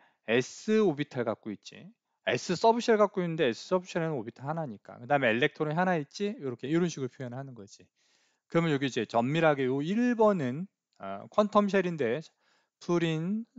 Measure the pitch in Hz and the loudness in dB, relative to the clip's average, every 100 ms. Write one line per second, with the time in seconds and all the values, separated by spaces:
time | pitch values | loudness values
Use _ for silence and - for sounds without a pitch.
0 | _ _ - 120 123 - - 220 202 139 | _ _ 0 0 0 -4 0 2 2 0
1 | 147 131 113 104 113 98 - 104 185 - | -4 -4 -4 -4 -8 -12 -14 -20 -20 -20
2 | _ _ - 175 - 170 226 233 233 214 | _ _ -4 -4 -2 2 4 4 4 4
3 | 202 196 175 160 135 110 - 185 180 180 | 2 0 -4 0 0 0 -2 -2 -2 -4
4 | 165 143 107 - 135 165 151 101 - 104 | -2 -4 -8 -10 -8 -6 -8 -10 -16 -14
5 | 120 143 123 117 147 - 156 156 185 170 | -2 2 4 4 0 0 -2 0 2 0
6 | 143 - 202 247 135 120 127 165 175 151 | -2 -6 -6 -6 -8 -8 -2 0 0 -2
7 | 127 - 127 123 139 117 101 - 92 _ | -8 -8 -10 -10 -12 -14 -18 -20 _ _
8 | _ _ _ _ _ 170 165 139 139 120 | _ _ _ _ _ 0 2 2 0 -2
9 | 104 117 123 160 160 139 127 139 156 214 | 0 0 2 4 4 4 0 0 -2 0
10 | 247 226 214 190 127 139 190 _ _ - | 0 4 4 4 -2 -4 -8 _ _ -14
11 | 98 98 113 - 208 214 202 196 180 165 | -12 -10 -2 0 2 2 4 2 0 -2
12 | 117 135 - _ _ _ _ _ - 175 | -2 -2 -6 _ _ _ _ _ -2 0
13 | 165 156 170 220 233 | 2 0 -2 -4 -6